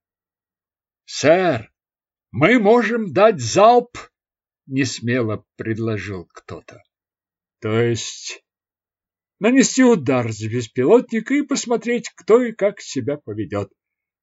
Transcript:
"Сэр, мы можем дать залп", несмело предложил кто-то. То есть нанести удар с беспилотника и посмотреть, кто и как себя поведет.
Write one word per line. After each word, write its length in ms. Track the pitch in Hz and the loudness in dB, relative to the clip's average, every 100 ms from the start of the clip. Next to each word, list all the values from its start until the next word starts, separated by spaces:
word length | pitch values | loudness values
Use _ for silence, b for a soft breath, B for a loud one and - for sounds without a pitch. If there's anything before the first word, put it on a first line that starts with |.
| _ _ _ _ _ _ _ _ _ _ - | _ _ _ _ _ _ _ _ _ _ -16
"Сэр, 640 | - 143 180 180 117 - _ _ _ _ _ _ | -2 2 4 2 -2 -8 _ _ _ _ _ _
мы 280 | 104 180 247 | 0 2 4
можем 540 | 202 240 214 233 202 | 4 2 2 -4 -4
дать 260 | 165 220 165 | 2 2 2
залп", 580 | 110 180 220 247 247 - - _ _ _ _ _ - | -2 4 6 6 2 -8 -20 _ _ _ _ _ -8
несмело 800 | 135 131 - 117 127 110 101 _ - | -4 -4 -4 -4 -2 -2 -6 _ -10
предложил 720 | 110 110 113 104 98 92 82 | -6 -4 -4 -6 -8 -12 -14
кто-то. 500 | - - 85 - - _ _ _ _ _ _ _ _ | -20 -18 -18 -18 -20 _ _ _ _ _ _ _ _
То 180 | 107 113 | -4 0
есть 600 | 120 113 - - - - _ _ _ _ _ _ _ _ _ - | 0 -2 -8 -14 -16 -18 _ _ _ _ _ _ _ _ _ -4
нанести 440 | 208 262 - 262 | 0 2 2 4
удар 480 | 247 202 131 127 117 | 4 2 0 -2 -4
с 100 | 107 | -6
беспилотника 920 | 110 120 117 127 139 247 247 220 226 285 | -6 -6 -6 -2 4 4 2 -6 -4 -4
и 80 | |
посмотреть, 680 | 285 269 233 226 233 240 - - | -2 -4 -4 -4 -4 -6 -6 -6
кто 260 | - 233 | 2 2
и 100 | 233 | 2
как 300 | 220 202 202 | -2 -4 -4
себя 360 | - 139 117 147 | -10 -8 -6 -8
поведет. 540 | - 107 95 101 98 _ _ _ _ _ | -8 -10 -6 -6 -8 _ _ _ _ _